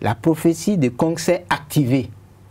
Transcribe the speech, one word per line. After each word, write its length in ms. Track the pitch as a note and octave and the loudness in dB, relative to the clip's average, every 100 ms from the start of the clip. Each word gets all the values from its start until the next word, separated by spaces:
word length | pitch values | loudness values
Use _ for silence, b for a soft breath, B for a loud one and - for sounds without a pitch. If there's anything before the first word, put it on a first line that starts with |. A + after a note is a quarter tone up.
la 140 | G#2+ | -4
prophétie 640 | A#2 D#3+ D#3 E3+ D#3+ G#3 G3 | 0 0 2 0 0 -2 0
de 120 | B2 | 0
Kong 300 | B2 E3 E3 | 0 -2 0
s'est 260 | - E3+ - | 0 -2 0
activée. 640 | D3 - D#3 A#2+ C3+ A2 - - - - | -6 0 0 2 0 -2 -14 -20 -20 -20